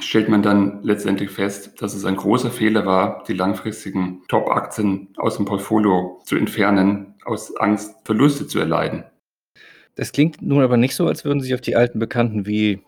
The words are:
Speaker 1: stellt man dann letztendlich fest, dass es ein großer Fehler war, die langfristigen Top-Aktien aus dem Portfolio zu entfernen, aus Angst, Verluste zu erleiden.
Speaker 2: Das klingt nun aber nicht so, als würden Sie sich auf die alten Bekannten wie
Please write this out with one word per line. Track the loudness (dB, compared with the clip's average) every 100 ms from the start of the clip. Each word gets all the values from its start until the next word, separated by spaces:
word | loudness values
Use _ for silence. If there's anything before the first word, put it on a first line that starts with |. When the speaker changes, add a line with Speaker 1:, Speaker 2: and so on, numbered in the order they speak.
Speaker 1:
stellt | -2 0 2
man | 2
dann | 4 4 2 0
letztendlich | -2 0 0 -2 -4
fest, | -4 -4 -6 -14 -10
dass | -8 -4
es | -4
ein | 0
großer | 2 2 0
Fehler | 0 2 2 2
war, | 2 2 -2 -6
die |
langfristigen | -2 -2 -2 -6 -10 -6 -4 -4 -6 -2
Top-Aktien | -2 0 -2 -2 -2 0 0 -6 -6
aus | -4 -2
dem | -2
Portfolio | -4 0 2 4 2 0 -8 -4
zu | -2
entfernen, | 0 0 2 4 4 0 -6 -12 -8
aus | -8 -8 -2
Angst, | 0 0 -4 -10
Verluste | -4 2 2 0 -4
zu | -2
erleiden. | 0 0 -2 -6 -12 _ _ _ _ _ -20 -20 _ -10
Speaker 2:
Das | -4
klingt | 0 0 0
nun | 0 2
aber | 4 4
nicht | 2 2
so, | 0
als | 0 -2
würden | -2
Sie | -2
sich |
auf | -4
die | 0 2
alten | 2 0
Bekannten | -2 0 0 -2 -2
wie | 0 0 0